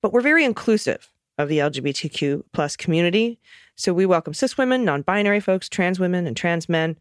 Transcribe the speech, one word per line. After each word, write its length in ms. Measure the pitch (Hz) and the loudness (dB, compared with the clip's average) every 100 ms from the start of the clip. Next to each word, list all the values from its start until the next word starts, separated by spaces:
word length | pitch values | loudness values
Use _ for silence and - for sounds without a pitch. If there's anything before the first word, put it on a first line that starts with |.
but 100 | 220 | 2
we're 80 | 240 | 2
very 240 | 262 320 285 | 4 4 2
inclusive 680 | 214 - 214 - - - _ _ - | 0 0 0 0 -6 -8 _ _ -4
of 100 | 147 | 0
the 100 | 151 | 2
L 120 | 147 | 0
G 100 | 135 | 0
B 100 | 139 | -4
T 160 | 139 156 | -4 -6
Q 380 | - 143 143 - | -4 -2 -2 -4
plus 220 | - 147 - | -4 -4 -4
community. 640 | - 165 175 190 226 233 _ - _ - | -2 0 2 2 0 -4 _ -20 _ -6
So 180 | - | -2
we 120 | 175 190 | 0 2
welcome 300 | 170 160 151 | 2 0 -4
cis 220 | 262 - | -2 0
women, 260 | 254 254 220 | 0 2 2
non-binary 540 | 143 143 196 202 208 | 0 0 0 2 0
folks, 280 | 190 190 - | 0 -2 -2
trans 320 | - 180 185 | -2 -2 0
women, 280 | 185 180 170 | 0 0 -2
and 100 | 113 | -2
trans 320 | 175 170 165 | -2 -2 0
men. 280 | 165 160 160 | 0 0 -4